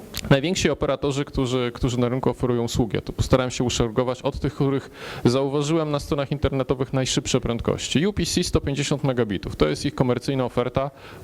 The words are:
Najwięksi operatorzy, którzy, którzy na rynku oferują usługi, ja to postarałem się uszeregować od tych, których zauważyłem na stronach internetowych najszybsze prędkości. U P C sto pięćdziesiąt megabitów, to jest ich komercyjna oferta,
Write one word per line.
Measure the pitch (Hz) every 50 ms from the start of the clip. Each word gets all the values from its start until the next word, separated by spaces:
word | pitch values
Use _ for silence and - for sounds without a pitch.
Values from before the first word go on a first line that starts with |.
| - - - - - -
Najwięksi | 143 139 135 170 185 - - 170
operatorzy, | - - 156 143 135 - - 147 131 139 143
którzy, | - - 139 135 120 127 131 123 120 117
którzy | - - 127 120 120
na | 120 120
rynku | 127 131 - 127
oferują | 117 - 127 123 120 120
usługi, | 117 117 - - 123 101 -
ja | -
to | - -
postarałem | - - - - - 127 127 127
się | - - 131
uszeregować | 120 - - 120 113 104 123 127 127 123 -
od | - 135 - -
tych, | - 139 -
których | - 143 135 139 131 - - - - - - - - -
zauważyłem | 127 120 135 139 139 139 147 143 143 165 165 156 151
na | 147 143
stronach | - - 143 139 135 -
internetowych | 147 139 - 135 139 135 127 - 139 123 135 -
najszybsze | 139 135 131 - - 143 - - - 123
prędkości. | - 117 120 113 - - - - - - - 135 175
U | 208
P | 202 - 170
C | - - 180 175
sto | - - 160
pięćdziesiąt | - 147 139 139 139 - 151 135 -
megabitów, | 139 123 123 120 147 190 170 - - -
to | - 156 151
jest | 147 - -
ich | 143 -
komercyjna | - 135 123 123 117 - - 139 131 127
oferta, | 113 - 123 120 123 - 135 135 143 - - - - - -